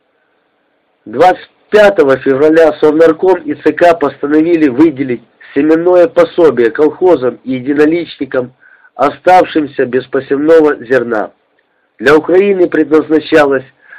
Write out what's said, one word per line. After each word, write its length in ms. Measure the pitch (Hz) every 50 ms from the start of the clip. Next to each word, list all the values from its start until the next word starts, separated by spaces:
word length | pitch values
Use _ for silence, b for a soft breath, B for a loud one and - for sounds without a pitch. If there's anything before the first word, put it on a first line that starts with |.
| _ _ _ _ _ _ _ _ _ _ _ _ _ _ _ _ _ _ _ _ _
Двадцать 460 | 110 107 123 165 185 180 - - - _ _ _ _
пятого 460 | - 214 208 202 202 180 151 135 135 131
февраля 540 | - 139 135 131 151 156 160 165 165 151 151 -
Совнарком 600 | - 151 147 156 165 165 156 160 - 185 185 175
и 120 | - - 143
Ц 180 | - - 156 151
К 200 | - 175 175 165
постановили 720 | 165 147 135 - - - 143 151 156 160 170 175 160 156 143
выделить 540 | 117 127 160 165 135 127 139 131 120 117 - _ _ _ _ - -
семенное 540 | 139 147 156 160 165 170 180 180 180 170 165
пособие 600 | - 175 170 - - - 170 151 127 123 120 113
колхозам 720 | 113 - 151 151 151 - 180 185 170 135 127 123 117 - _
и 100 | 123 131
единоличникам, 1000 | 127 123 135 143 143 151 151 165 175 160 - - - 139 131 135 131 123 127 - b b b b b b b b
оставшимся 920 | - 135 143 139 - _ 180 185 185 170 - - 160 147 135 135 - 135
без 200 | 120 120 131 127 -
посевного 760 | - 135 131 - 143 139 147 156 165 165 151 147 143 - 123
зерна. 480 | 113 131 127 120 120 117 107 95 87 - _ _ _ _ _ _ _ _ _ _ _ _ _
Для 180 | 107 135 151
Украины 520 | 156 156 156 165 185 202 202 196 185 175 -
предназначалось 960 | - 156 156 135 151 156 139 135 156 151 151 - 156 160 147 139 139 131 131 - _ B B B B